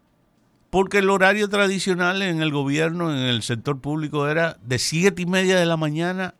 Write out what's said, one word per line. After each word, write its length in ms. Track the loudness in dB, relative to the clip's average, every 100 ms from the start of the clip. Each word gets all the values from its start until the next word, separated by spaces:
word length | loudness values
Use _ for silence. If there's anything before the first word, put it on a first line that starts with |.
| _ _ _ _ _ _ _
porque 280 | 0 2 2
el 120 | 4
horario 380 | 4 4 4 0
tradicional 760 | 0 0 0 -2 0 0 0
en 200 | -2 -2
el 100 | -2
gobierno, 600 | -2 -2 0 -2 -2 -4
en 60 | -2
el 240 | 0 -2
sector 380 | -2 -6 -4 -6
público, 480 | -4 -4 -4 -2 -2
era 280 | 0 -2 -4
de 160 | -4 -4
siete 440 | -2 2 2 2
y 40 | -2
media 320 | 0 4 4
de 80 | 2
la 100 | 0
mañana 600 | -2 -2 -4 -4 -8 -10